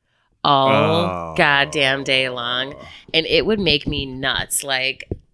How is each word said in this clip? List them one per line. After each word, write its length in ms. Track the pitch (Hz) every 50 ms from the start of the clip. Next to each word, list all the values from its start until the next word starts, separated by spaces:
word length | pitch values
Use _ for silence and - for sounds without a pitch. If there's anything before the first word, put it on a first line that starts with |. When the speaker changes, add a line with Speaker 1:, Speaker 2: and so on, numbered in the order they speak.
| _ _ _ _ _ _ _ _ -
Speaker 1:
all 880 | 147 143 135 135 135 135 - - - 160 170 - 92 90 87 85 165
Speaker 2:
Oh. 20 | 160
Speaker 1:
goddamn 640 | 180 160 147 143 139 139 147 156 151 139 131 135 139
day 260 | 135 139 135 131 131 127
long, 460 | 127 123 120 120 123 123 131 139 143 139 135 - - - - - -
and 100 | 160 160
it 200 | - 147 147 131
would 140 | 185 220 208
make 260 | 185 156 147 143 -
me 180 | - 151 143 139
nuts. 600 | 131 127 131 139 131 117 87 95 - - - 151
Like, 440 | 139 135 127 131 135 127 - - - - - _ _